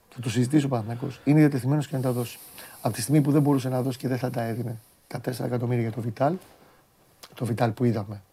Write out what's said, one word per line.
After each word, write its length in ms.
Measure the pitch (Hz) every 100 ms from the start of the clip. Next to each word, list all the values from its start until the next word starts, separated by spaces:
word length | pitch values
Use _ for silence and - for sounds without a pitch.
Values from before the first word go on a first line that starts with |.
| _
θα 120 | -
το 80 | 120
συζητήσω 360 | 110 123 151 135
ο 40 |
Παναθηναϊκός. 520 | 120 110 117 120 -
Είναι 160 | - 151
διατεθειμένος 480 | 151 143 123 151 143
και 80 | 139
να 60 |
τα 100 | 127
δώσει. 280 | 123 117 - - - - -
Από 120 | - 113
τη 60 |
στιγμή 200 | 117 151
που 100 | 143
δεν 100 | 143
μπορούσε 280 | 143 139 127
να 120 | 127
δώσει 160 | 127 123
και 100 | 131
δεν 100 | 127
θα 120 | 127
τα 120 | 123
έδινε 380 | 113 113 117 113 - _ _
τα 120 | -
τέσσερα 280 | 113 127 131
εκατομμύρια 340 | 123 120 123 117
για 20 |
το 100 | 110 117
Vital, 260 | 107 135 185 - - - _ _ _ _ _ -
το 140 | - 117
Vital 220 | 113 120 107
που 80 |
είδαμε 380 | 123 110 101 101 -